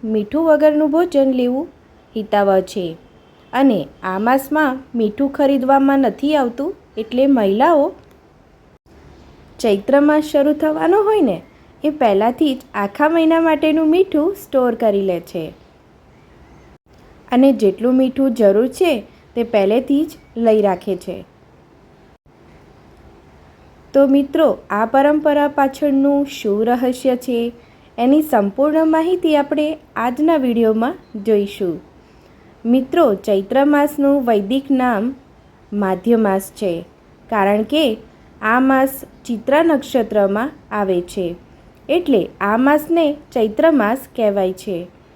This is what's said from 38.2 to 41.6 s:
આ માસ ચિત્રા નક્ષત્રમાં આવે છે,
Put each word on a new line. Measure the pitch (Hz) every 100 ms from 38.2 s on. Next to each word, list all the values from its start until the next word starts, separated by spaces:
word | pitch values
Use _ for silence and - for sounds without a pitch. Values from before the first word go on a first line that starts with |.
| - -
આ | 214 247
માસ | 262 262 269 - - -
ચિત્રા | - 220 - 294
નક્ષત્રમાં | 330 285 - 254 220 214 196 208 269 - -
આવે | 214 196 175
છે, | 175 208 175 175 - -